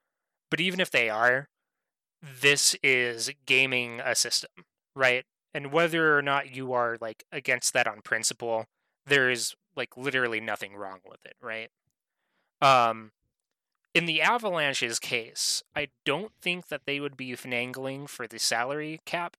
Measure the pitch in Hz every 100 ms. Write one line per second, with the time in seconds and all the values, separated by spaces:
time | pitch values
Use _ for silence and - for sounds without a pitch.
0 | _ _ _ _ _ - 185 180 180 135
1 | 117 107 120 127 139 _ _ _ _ _
2 | _ _ 147 127 139 143 - - 143 127
3 | 123 117 113 143 - 131 135 123 120 117
4 | 131 113 120 - - - - _ _ 135
5 | 131 123 - _ _ 151 139 156 170 165
6 | 160 147 143 139 143 127 131 123 120 117
7 | 113 110 - 156 135 123 - 131 120 107
8 | - 113 110 127 117 113 110 _ _ _
9 | 139 139 127 120 113 - _ - 120 -
10 | 135 131 123 110 110 104 101 101 98 95
11 | 92 - - - 120 110 113 _ _ _
12 | _ _ _ _ _ _ 139 131 117 113
13 | 107 _ _ _ _ _ _ _ _ 165
14 | 170 156 165 240 220 175 147 131 120 113
15 | - 123 113 - - - - - 147 _
16 | - 139 143 _ 180 180 - 143 - 143
17 | 143 131 127 123 131 123 123 131 135 139
18 | 143 - 117 113 - 117 123 147 151 160
19 | - 170 175